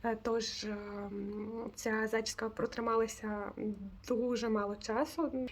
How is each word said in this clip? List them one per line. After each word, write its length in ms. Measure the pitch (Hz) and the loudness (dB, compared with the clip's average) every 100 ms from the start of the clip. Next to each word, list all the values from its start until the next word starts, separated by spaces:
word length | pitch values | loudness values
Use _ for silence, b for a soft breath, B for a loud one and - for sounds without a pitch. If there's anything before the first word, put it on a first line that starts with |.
Е, 140 | 233 220 | 0 0
тож, 420 | 240 226 220 - | 2 2 0 -2
ем, 1080 | 214 208 208 202 202 202 202 208 214 226 233 - | -4 -4 -6 -6 -6 -4 -4 -4 -6 -6 -6 -4
ця 320 | 233 220 220 | 0 2 2
зачіска 420 | 220 220 - 226 | 2 0 -2 -4
протрималася 880 | 220 226 - 233 226 220 - 214 208 202 - 214 196 196 - - | 0 -2 0 4 4 4 0 -4 -2 -4 -4 -4 -4 -8 -10 0
дуже 420 | 240 247 240 233 | 2 4 2 4
мало 260 | 214 202 208 | 2 2 -2
часу. 720 | - 220 311 - 302 262 254 | 0 2 2 2 0 0 -2